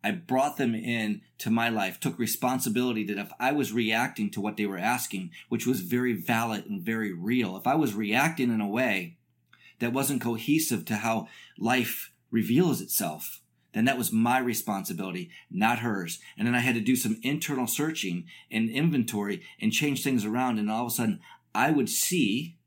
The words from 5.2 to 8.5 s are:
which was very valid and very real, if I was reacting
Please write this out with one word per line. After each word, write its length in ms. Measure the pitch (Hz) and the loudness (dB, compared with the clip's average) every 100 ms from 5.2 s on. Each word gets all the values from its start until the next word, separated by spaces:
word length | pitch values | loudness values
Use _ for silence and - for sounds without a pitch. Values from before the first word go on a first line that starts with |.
| 90 - - | -8 -14 -6
which 160 | 117 120 | -2 0
was 160 | 107 | 0
very 320 | 90 123 123 | 0 0 0
valid 500 | 107 - 113 117 107 - | -2 0 0 0 -4 -6
and 160 | 101 | -6
very 300 | 87 113 107 | -2 -2 -2
real, 440 | 85 98 123 104 95 | -4 0 0 0 0
if 100 | 123 | 2
I 80 | |
was 200 | 151 135 | 2 2
reacting 560 | 101 104 117 156 165 123 | 0 0 2 2 2 2